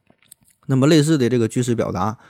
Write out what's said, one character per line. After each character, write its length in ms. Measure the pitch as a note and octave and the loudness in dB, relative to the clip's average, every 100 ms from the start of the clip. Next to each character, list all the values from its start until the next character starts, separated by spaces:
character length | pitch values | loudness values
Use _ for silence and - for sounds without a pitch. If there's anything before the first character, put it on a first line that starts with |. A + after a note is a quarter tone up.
| _ _ _ - _ _ - | _ _ _ -20 _ _ -4
那 100 | C3+ | 0
么 100 | C#3+ | 4
类 160 | E3 | 4
似 140 | D3 D#3 | 2 0
的 100 | A#2 | 0
这 100 | B2 | 0
个 120 | A2 | -2
句 120 | B2+ | -2
式 140 | A#2+ A2+ | -2 -2
表 160 | G2+ | -4
达 260 | F#2+ G2+ G#2+ | -4 -6 -6